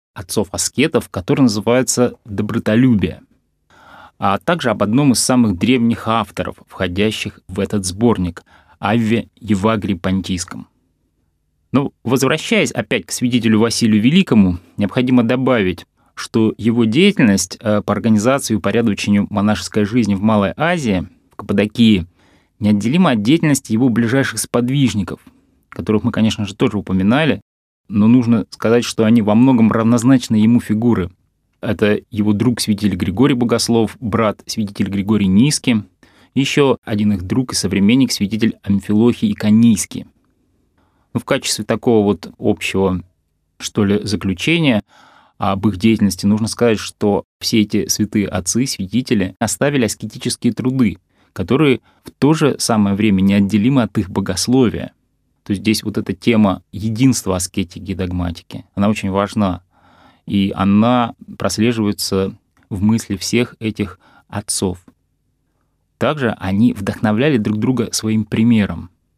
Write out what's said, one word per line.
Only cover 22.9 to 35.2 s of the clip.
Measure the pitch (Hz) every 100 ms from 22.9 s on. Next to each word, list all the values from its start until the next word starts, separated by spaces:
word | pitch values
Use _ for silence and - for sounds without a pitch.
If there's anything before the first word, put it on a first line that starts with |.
| 170 175
от | 120
деятельности | 104 165 160 135 -
его | 110 131
ближайших | 113 117 131 131 107
сподвижников, | - 120 120 139 127 98 90 67 _ _ _ _ _
которых | - 85 107
мы, | 117
конечно | 104 110 104 101
же, | 101
тоже | 131 101
упоминали, | 92 92 98 127 156 104 - _ _ _ -
но | 101 107
нужно | 123 117 113 -
сказать, | - 110 120
что | 113 -
они | 110 117
во | 104
многом | 107 131 123 110
равнозначны | 113 113 120 120 131 - 110
ему | 110 120
фигуры. | - 107 120 104 90 - _ _ _ _
Это | 107 104 104 104 -
его | 104 104
друг | 104 120 117
святитель | - 101 104 92
Григорий | - 92 143
Богослов, | 123 120 117 - 117 107 -
брат | 120 110 110 98 -
святитель | - 101 - 98
Григорий | 98 98 107